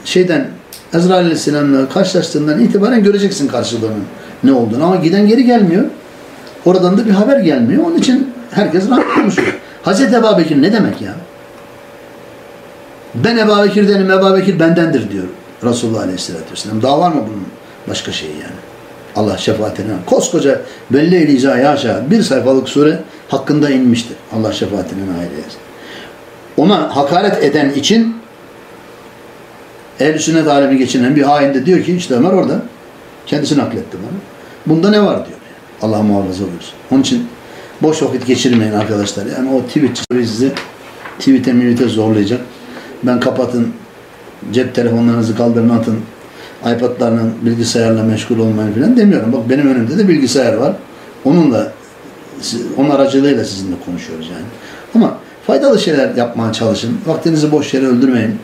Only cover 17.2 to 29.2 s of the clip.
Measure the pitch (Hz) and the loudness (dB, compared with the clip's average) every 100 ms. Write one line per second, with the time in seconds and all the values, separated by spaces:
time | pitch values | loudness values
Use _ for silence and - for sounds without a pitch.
17.2 | 107 104 87 - - - - - - - | -4 -10 -12 -16 -20 -16 -10 -10 -8 -10
18.2 | 78 76 67 - - - - - - 107 | -10 -12 -14 -16 -18 -20 -20 -20 -10 -4
19.2 | 107 - - 104 107 - 98 95 - 262 | -2 -2 -2 -2 -4 -6 -8 -8 0 0
20.2 | - 165 139 123 - - - 135 165 180 | 2 0 0 0 -4 -18 -2 0 4 2
21.2 | 147 131 135 123 139 147 120 95 127 220 | 4 2 2 2 2 0 -2 -4 0 0
22.2 | 180 131 120 135 113 143 151 175 - - | 2 0 2 0 0 2 2 0 -8 -20
23.2 | - 131 - 147 147 131 127 110 - - | -6 -6 -2 0 2 2 2 0 -4 -14
24.2 | - 110 107 - 98 98 92 95 98 85 | -8 -4 -4 -2 -4 -4 -6 -8 -6 -6
25.2 | 87 76 76 - - - - - - - | -8 -10 -14 -18 -20 -20 -18 -18 -18 -20
26.2 | - - - - 165 185 151 139 143 180 | -20 -20 -8 0 2 2 -2 -2 0 0
27.2 | 202 - 143 151 139 143 - 226 226 - | 0 0 0 2 0 -2 2 2 2 -4
28.2 | - - - - - - - - - - | -16 -20 -20 -20 -20 -20 -20 -20 -20 -20